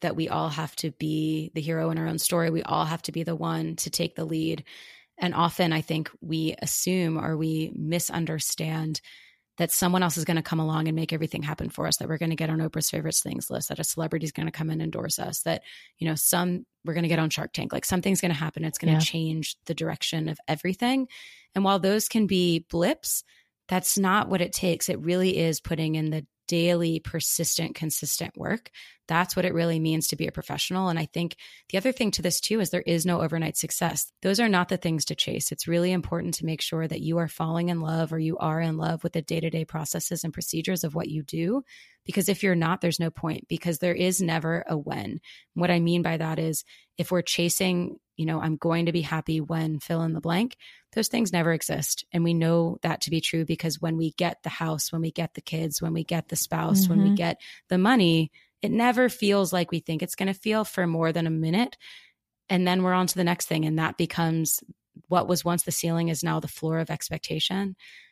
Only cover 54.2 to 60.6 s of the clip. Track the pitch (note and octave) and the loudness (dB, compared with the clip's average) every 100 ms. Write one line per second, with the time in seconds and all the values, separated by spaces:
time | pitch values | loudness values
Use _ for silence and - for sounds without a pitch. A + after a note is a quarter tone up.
54.2 | F3 - D#3+ - E3 D#3 - E3 E3 - | -2 -2 -6 -4 -2 -2 -2 -2 -2 -2
55.2 | E3 - - D#3+ D#3+ - E3 E3 D#3+ E3+ | -4 -6 -6 -2 -2 -2 -2 -2 -2 -2
56.2 | - E3+ - D#3+ D#3+ F#3+ F#3+ F#3+ G3 G3+ | -2 -4 -2 0 4 6 6 6 6 6
57.2 | E3+ - - - - F#3 G3 C4 F3 E3 | 2 -2 -8 -14 -2 4 6 6 6 6
58.2 | D#3+ - _ _ G#3+ A3+ A#3+ A#3+ B3 - | 2 -4 _ _ -2 2 4 4 2 2
59.2 | G3+ G3+ F#3 F3+ E3+ E3 - D#3+ F3+ - | 2 4 4 2 0 -2 -2 -4 -4 -2
60.2 | F#3+ F#3+ G#3+ G#3+ | -2 -2 0 0